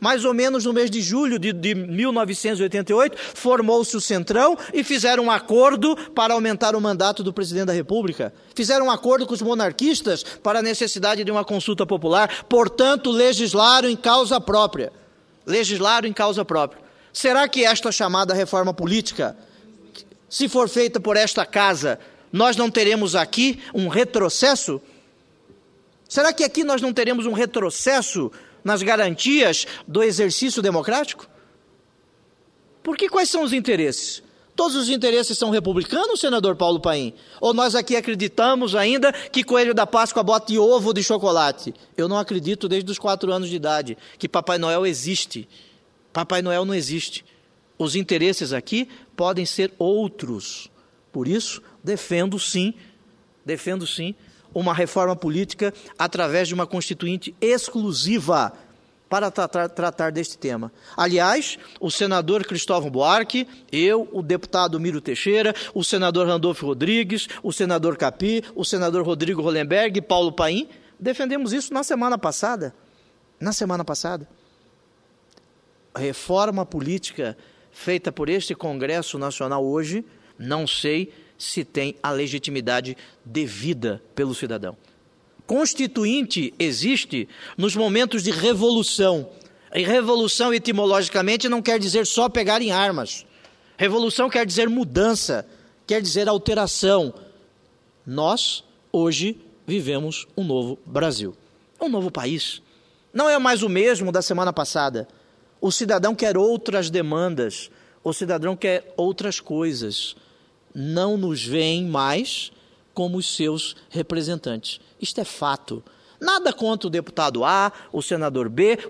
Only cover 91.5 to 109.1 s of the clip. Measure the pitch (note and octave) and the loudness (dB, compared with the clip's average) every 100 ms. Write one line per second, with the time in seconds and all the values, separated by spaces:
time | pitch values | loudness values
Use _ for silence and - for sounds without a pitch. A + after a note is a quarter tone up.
91.5 | A#3+ A3 A3+ G3 G#3+ G#3 A#3 A#3+ A#3+ G3+ | -2 0 0 0 0 0 2 0 0 0
92.5 | A3 A3 F#3 G3+ D#3+ A2 - - _ - | 0 0 2 2 0 -6 -10 -16 _ -20
93.5 | _ _ - G3 A3 A3+ G#3+ B3+ A#3+ G#3+ | _ _ -2 0 2 0 0 0 2 0
94.5 | F3 A3+ B3 F3+ C3+ A3 A3+ - A#2 - | 0 0 0 -2 2 2 2 -2 -4 -6
95.5 | - _ _ - A3 F3+ E3+ G#3 G3+ G3+ | -18 _ _ -4 -2 0 0 0 0 0
96.5 | G#3+ G3 - F#3+ G3 C#3 - - - _ | 0 -2 0 4 4 2 -6 -20 -20 _
97.5 | _ _ _ _ _ - C#3 D#3 A#3+ - | _ _ _ _ _ -10 -2 0 0 -2
98.5 | - _ _ - E3+ E3 D3 G3 A3+ - | -4 _ _ -4 0 2 2 -2 -4 -14
99.5 | _ - G3 C3+ C#3 D3+ - - - F3+ | _ -6 -4 -2 -4 -4 -8 -10 -6 -2
100.5 | C3 A#2+ C3+ - C3+ D#3+ A2 G2+ - _ | -2 -2 -8 -6 -2 0 -2 -6 -10 _
101.5 | _ _ - D#4+ G#3+ F#3 D3 B2+ D#3 - | _ _ -8 -2 -2 -2 -4 -4 -4 -6
102.5 | - _ _ _ _ _ A3 D4+ D4 B3+ | -10 _ _ _ _ _ 0 2 4 4
103.5 | A#3 G#3+ F3+ A3+ G#3 F#3+ F3 F3 F3+ F3+ | 2 2 2 2 2 0 -2 0 0 0
104.5 | D#3+ C#3+ D#3+ C#3 A#2+ G#2+ _ _ _ _ | -2 -2 0 -2 -2 -10 _ _ _ _
105.5 | - F#3+ - G#3+ G3 G3+ A3 A3 F#3+ G#3 | -6 -4 -2 0 2 2 0 0 2 2
106.5 | A#3 A3+ G3 D#3+ F3 D3+ D#3 F3+ D3+ A2+ | 2 -2 -2 -2 -2 -2 -2 -2 -2 -4
107.5 | - - _ _ _ D#3 D#3 F3+ E3+ E3+ | -6 -16 _ _ _ -8 -6 -4 -2 -2
108.5 | F#3 G3 F3+ - - F3+ | -2 -2 -2 -4 -4 -2